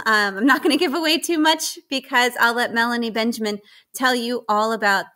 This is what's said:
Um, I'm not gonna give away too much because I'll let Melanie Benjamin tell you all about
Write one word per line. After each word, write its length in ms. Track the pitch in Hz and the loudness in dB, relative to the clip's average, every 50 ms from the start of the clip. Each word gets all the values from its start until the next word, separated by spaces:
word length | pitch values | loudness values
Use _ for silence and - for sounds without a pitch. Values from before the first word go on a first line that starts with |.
| - | -2
Um, 300 | 220 220 214 208 202 190 190 | 0 2 2 2 0 -2 0
I'm 80 | 220 | 2
not 160 | 285 254 - - | 2 2 4 2
gonna 140 | 339 262 | 2 2
give 180 | 294 359 302 254 | 2 2 0 0
away 240 | 349 320 302 320 - | 0 0 0 0 0
too 200 | - - 339 311 | 0 -2 0 2
much 400 | 311 311 320 320 - - - 349 - _ | 2 2 2 2 -2 -8 -10 -12 -10 _
because 440 | 277 262 269 - 277 247 247 247 240 - | -6 -6 -6 0 2 2 2 2 2 0
I'll 160 | 240 233 233 | 0 0 2
let 200 | 240 240 - - | 0 -2 -2 0
Melanie 360 | 233 233 240 240 233 233 226 | 0 0 0 0 -2 -4 -4
Benjamin 500 | 196 226 220 233 233 226 220 208 208 202 - _ - - _ _ - | -2 -2 -2 -2 -2 -2 -4 -4 -6 -6 -10 _ -20 -20 _ _ -8
tell 220 | - 262 254 254 | -4 -2 0 0
you 300 | 233 233 233 247 240 - - | 0 -2 -2 -4 -6 -2 0
all 240 | 208 208 220 226 226 | 0 0 2 0 -2
about 340 | 208 214 202 196 190 180 - _ | -2 0 0 0 0 -2 -4 _